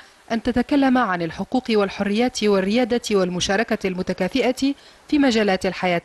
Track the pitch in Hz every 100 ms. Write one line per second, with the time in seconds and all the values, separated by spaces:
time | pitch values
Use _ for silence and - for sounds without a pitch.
0 | - _ - 226 247 240 240 285 269 254
1 | 220 175 165 - 196 254 - 214 196 -
2 | 202 208 247 - 208 196 190 226 240 240
3 | 208 202 180 180 180 196 233 214 196 180
4 | 185 180 185 262 226 262 269 277 - -
5 | - 302 277 220 208 185 190 - 185 170